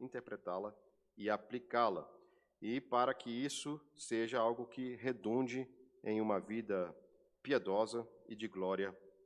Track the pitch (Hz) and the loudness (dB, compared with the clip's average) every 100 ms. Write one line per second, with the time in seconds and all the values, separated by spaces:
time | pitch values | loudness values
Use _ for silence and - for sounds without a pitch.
0 | 127 123 - 98 90 92 104 107 - _ | -8 -8 -8 -8 -4 -4 -4 -10 -20 _
1 | _ - 104 104 - 123 - 120 113 87 | _ -4 0 0 -2 -8 0 4 4 2
2 | - - - _ _ _ 104 131 - 120 | -6 -16 -20 _ _ _ -2 -2 2 4
3 | 127 131 120 117 139 - 147 151 - - | 4 2 -4 -2 -2 -2 -6 -8 -12 -16
4 | - 113 113 123 113 120 120 - 127 120 | -2 0 2 2 2 2 -4 -6 -6 -2
5 | 123 120 104 123 127 127 127 - - _ | -2 -2 2 2 2 -2 -6 -12 -20 _
6 | - 107 107 98 95 110 107 95 87 - | 0 2 4 2 0 -4 0 0 0 -6
7 | - - _ _ 127 131 95 98 110 117 | -20 -20 _ _ 0 2 4 2 2 -2
8 | 113 - - 107 110 95 92 95 98 92 | -6 -14 -14 -8 -6 -2 0 0 -2 -4
9 | - - | -18 -20